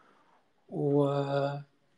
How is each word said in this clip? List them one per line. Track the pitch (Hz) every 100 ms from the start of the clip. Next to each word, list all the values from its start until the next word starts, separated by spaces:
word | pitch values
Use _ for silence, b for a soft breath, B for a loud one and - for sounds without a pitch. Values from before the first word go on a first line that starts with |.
| _ _ _ _ _ _ -
وإذا | 180 147 143 139 143 139 139 139 143 143 _ _